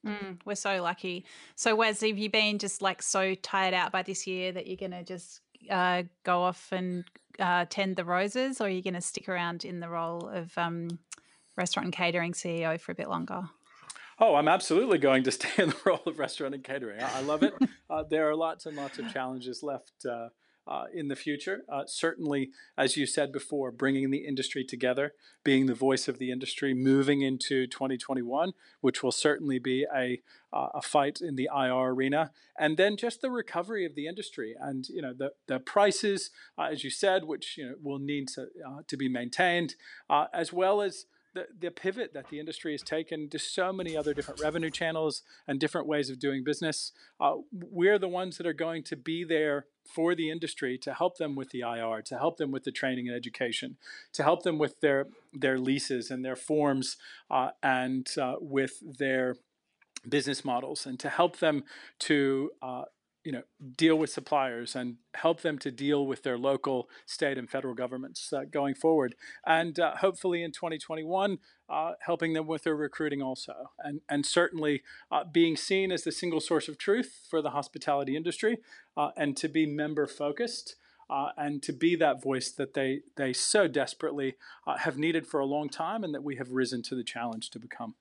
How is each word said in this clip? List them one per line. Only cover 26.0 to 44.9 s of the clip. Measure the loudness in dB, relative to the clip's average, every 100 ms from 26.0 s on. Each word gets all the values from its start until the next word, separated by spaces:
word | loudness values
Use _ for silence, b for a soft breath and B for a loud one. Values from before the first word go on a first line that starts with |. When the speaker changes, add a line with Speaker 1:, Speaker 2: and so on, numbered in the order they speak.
| 0
Speaker 2:
of | -4
the | -4
industry, | -4 -6 -2 0
moving | 4 6 6 6 4
into | 4 0 0 0 0
twenty | -2 -4 -4
twenty-one, | -2 -4 -2 0 0 -2 b b
which | 2 2
will | 0
certainly | 2 2 2 0 -2
be | 0 0 0 0
a, | -2 -2 b b b
uh, | -4 -2
a | -4
fight | 2 2 2 0
in | -6 -2
the | 0
I | 2 2
R | 4 2
arena, | 2 2 2 0 b b 0
and | 0 4
then | 4 4
just | -4 -2
the | -4
recovery | -4 -4 -4 -4 -4 -4
of |
the | -4 -8
industry | -8 -10 -8 -8 -6
and, | -6 -6 -6
you | -6
know, | -6
the, | -4 -6 -6 -4
the | -4
prices, | 2 6 6 4 0 -2 -4 B B -4
uh, |
as | -4 -4
you | -6
said, | 2 4 4
which, | 2 -6 -8 -10
you | -10
know, | -8
will | -6 -6
need | -4 -4 -4
to, | -8 -12 -14 -14
uh, | -14 -10
to | -2
be | -2
maintained, | -2 -4 2 4 4 0 -6 B B B
uh, | 4 4
as | -2 -2
well | 2 4 4
as | 2 -4 -18 _ _
the, | -12 -12 -8
the | -8
pivot | -4 -4 -2 -6
that | -8 -12
the | -10
industry | -10 -8 -6
has | -6
taken | -2 -4 -2 -6 -6
to | -6
so | -4 0 0
many | 0 -4
other | -2 0
different | -2 -4 -2
revenue | -2 0 -2
channels | -2 -2